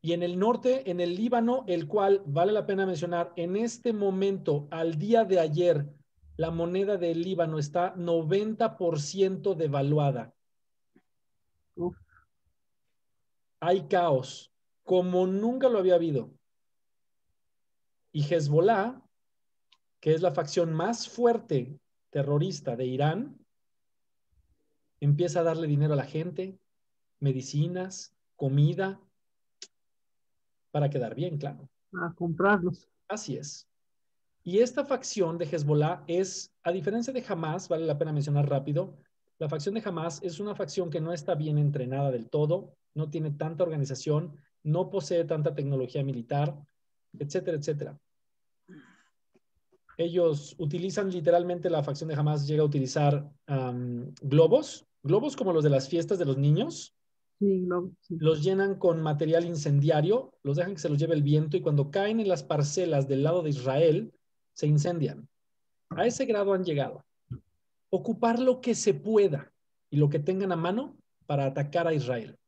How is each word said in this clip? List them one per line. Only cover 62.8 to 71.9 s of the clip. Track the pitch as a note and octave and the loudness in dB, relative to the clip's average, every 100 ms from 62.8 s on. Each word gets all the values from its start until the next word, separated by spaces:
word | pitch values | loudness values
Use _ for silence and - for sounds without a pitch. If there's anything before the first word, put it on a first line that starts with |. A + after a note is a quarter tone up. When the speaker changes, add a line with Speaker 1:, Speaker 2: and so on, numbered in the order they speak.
| F3 C#3+ C3+ | 0 0 0
Speaker 1:
del | C3+ | 0
lado | D3 F3+ | 2 0
de | D#3 | 0
Israel, | C#3+ B2+ C3+ E3 D#3+ A3+ _ _ _ _ | -2 0 2 4 4 -2 _ _ _ _
se | - D3+ | -4 2
incendian. | D3+ D#3+ E3+ D3 C#3+ - _ _ _ _ _ _ | 2 2 0 -2 -4 -18 _ _ _ _ _ _
A | D#3+ A3 | 0 0
ese | A#3 C4+ | 0 0
grado | G#3 G3+ | 0 2
han | F#3+ | 2
llegado. | F3 D3 B2+ - _ _ _ - _ _ _ _ _ | 2 -2 -2 -6 _ _ _ -16 _ _ _ _ _
Ocupar | F#3+ A#3 A3 A#3 A#3 | -4 -2 0 0 2
lo | C4 B3+ | 2 0
que | A#3+ | 0
se | A3 - | 0 0
pueda | D3+ G#3 A3 G3 D3 - _ _ _ _ | 0 2 4 4 2 -6 _ _ _ _
y | C#3+ | 2
lo | C#3+ | 2
que | D3 | 2
tengan | D3 F#3 G3 | -2 -2 -2
a | E3 | -2
mano | E3+ G#3 D4 - _ _ - | 0 -2 -4 -12 _ _ -4
para | C#3+ C#3 | -2 -2
atacar | C#3 D3 E3+ | -2 -2 0
a | E3+ | 0